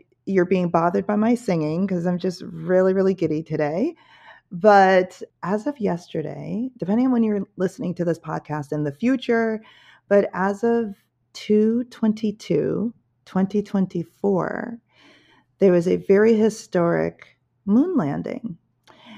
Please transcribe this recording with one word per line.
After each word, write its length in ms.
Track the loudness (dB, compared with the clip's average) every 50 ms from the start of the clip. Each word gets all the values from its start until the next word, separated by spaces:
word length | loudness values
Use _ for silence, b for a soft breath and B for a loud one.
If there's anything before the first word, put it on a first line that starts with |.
| -20 _ _ _ -8
you're 180 | -4 0 0 2
being 260 | 2 2 0 0 0
bothered 380 | 0 0 0 0 -2 -2 -4 -2
by 80 | -2
my 200 | 0 2 0 0
singing, 520 | 0 0 -2 -2 -2 -2 -2 -2 -2 -4 -2
'cause 180 | -2 -2 -2
I'm 120 | -2 -4 -2
just 240 | -4 -6 -6 -8
really, 520 | -12 -14 -14 -10 -4 0 2 2 4 2 2
really 200 | 2 2 0 0
giddy 280 | 0 -2 -2 -2 -4
today. 540 | -6 -6 -4 -4 -2 -2 -2 -2 -4 -4 -6 b b b b b b b b b b _
But 680 | -8 0 4 6 8 8 8 6 6 4 2 2 -4 -16 -18 -18 _ _ -6
as 220 | -4 -4 -4 -4
of 140 | -6 -6 -4
yesterday, 920 | -4 -4 -4 -4 -8 -10 -10 -8 -8 -8 -10 -12 -10 -8 -8 -8 -8 -8 -8 -8
depending 280 | -6 -2 0 0 2
on 60 | 2 2
when 100 | 2 0
you're 240 | 0 0 -2 -4 -8 _
listening 380 | -4 -4 -4 -4 -6 -8 -8 -4
to 100 | -4 -2
this 140 | -2 -2 -4
podcast 540 | -6 -8 -10 -8 -8 -8 -8 -8 -6 -6 -4
in 100 | -4 -4
the 80 | -4
future, 680 | -4 -2 -2 -2 -2 -2 -2 -2 -2 0 0 -2 -4 -6 -10 b b b b b b b b 2
but 200 | 2 4 2 2 -2
as 300 | -4 -2 -2 -2 -2 0
of 320 | 0 0 0 -2 -4 -8 _ _ _ _ _ _ _ -20
two 520 | -10 -2 2 2 4 4 4 2 0 -2
twenty-two, 1080 | -6 -6 -2 0 0 0 0 -2 -6 -6 -6 -4 -2 0 0 0 0 -2 -2 -4 -4 -6 _ _ _ _ _ _
twenty 360 | -6 -2 -2 0 0 0 -2
twenty-four, 1200 | -4 -2 -2 -2 -2 -2 -2 -6 -8 -8 _ _ -2 0 0 0 -2 -4 -4 -6 -8 -8 -10 -14 _ b b b b b b b b b b b b b _ 2
there 120 | 4 4
was 160 | 4 4 2 2
a 100 | 0 0
very 380 | 2 4 4 4 6 6 4
historic 1000 | 4 2 0 0 -2 -8 -4 -2 0 2 2 2 0 0 -2 -4 _ -18 _ _ _ _ _ _ _ -2
moon 300 | 2 2 2 2 2 0
landing. 640 | -2 -2 -2 -4 -6 -6 -8 -8 -8 -10 -12 -12 -14 _ _ _ _ _ B B B B B -20